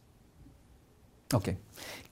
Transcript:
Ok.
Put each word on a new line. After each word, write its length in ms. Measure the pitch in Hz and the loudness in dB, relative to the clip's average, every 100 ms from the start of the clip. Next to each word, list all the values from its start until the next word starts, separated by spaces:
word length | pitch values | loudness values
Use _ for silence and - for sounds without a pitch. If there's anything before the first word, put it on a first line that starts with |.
| - - - - - - - - - - - - - | -20 -20 -20 -20 -20 -20 -20 -20 -20 -20 -20 -16 4
Ok. 160 | 110 - 95 - - - - - | 4 4 0 -4 -14 -10 -10 8